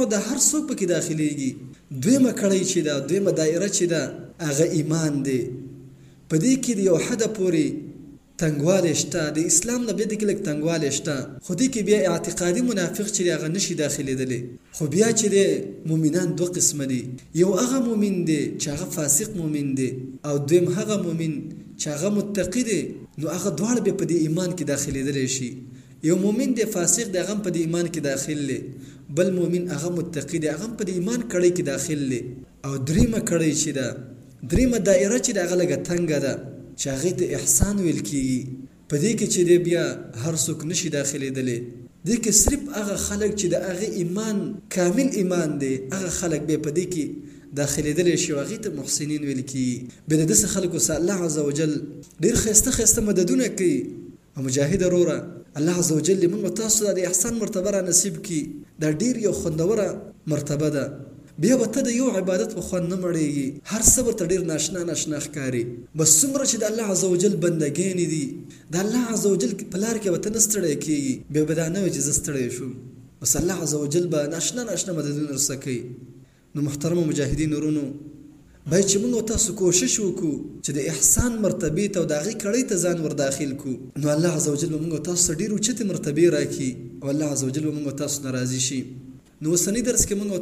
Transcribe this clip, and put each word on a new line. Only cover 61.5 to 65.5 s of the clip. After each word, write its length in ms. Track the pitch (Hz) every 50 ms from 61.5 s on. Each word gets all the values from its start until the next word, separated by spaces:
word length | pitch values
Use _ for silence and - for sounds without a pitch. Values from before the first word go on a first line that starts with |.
| 262 254
به 80 | 226 208 226
ته 60 | 277 262
د 40 | 240 233
یو 100 | 240 269 254 196 185
عبادت 320 | 180 185 185 185 226 220 - 180
په 40 | - -
خوند 180 | - 180 170 170 185
نه 40 | 185 185
مړېږي. 440 | 175 170 160 151 143 143 143 135 131 139 - - -
هر 120 | 185 226 226
څه 180 | - - 262 247
به 60 | 233 - -
ته 60 | 175 165
ډېر 120 | 190 185 165 160 156
ناشنا 280 | 147 - - 190 180 170 170
ناشنا 280 | 156 - - 160 151 139 -
ښکاري. 360 | - - 151 135 131